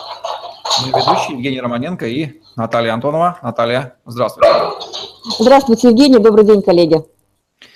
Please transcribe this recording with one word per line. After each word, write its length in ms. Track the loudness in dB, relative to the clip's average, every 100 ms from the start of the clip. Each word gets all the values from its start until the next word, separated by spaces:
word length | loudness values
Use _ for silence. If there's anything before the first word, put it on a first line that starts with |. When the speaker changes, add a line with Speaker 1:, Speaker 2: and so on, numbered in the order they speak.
| -16 -14 -12 -12 -16 -14 -8 -6
Speaker 1:
Мы 40 | -4
ведущие 480 | -4 -2 -4 -4 -8
Евгений 240 | -8 -6
Романенко 440 | -6 -6 -8 -8 -8
и 360 | -6 -8 -12 _
Наталья 380 | -10 -4 -2 -2
Антонова. 460 | -4 -4 -2 -2 -4
Наталья, 560 | -8 -4 -2 -4 -6 _
здравствуйте. 460 | -12 -6 -6 2 2 2 -2 -8 -14 -14 -16 -16 -10 0
Speaker 2:
Здравствуйте, 500 | 4 4 4 2 4
Евгений. 300 | 4 6 6
Добрый 260 | 4 4
день, 160 | 4 4
коллеги. 420 | 2 2 2 0 -2 _ _ _ _ _ _